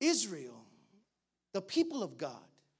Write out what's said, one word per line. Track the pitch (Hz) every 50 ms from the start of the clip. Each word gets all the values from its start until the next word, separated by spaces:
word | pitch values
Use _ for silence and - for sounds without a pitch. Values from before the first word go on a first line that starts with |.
Israel, | 269 320 339 233 220 208 185 151 131 123 117 117 113 101 - _ _ _ _ 202 _ _ _ _ _ _ _ _ _ _ -
the | 196
people | 190 196 - 311 330 330 311 277 311
of | 147 131 127
God, | 151 139 - - - - _ _ _ _ _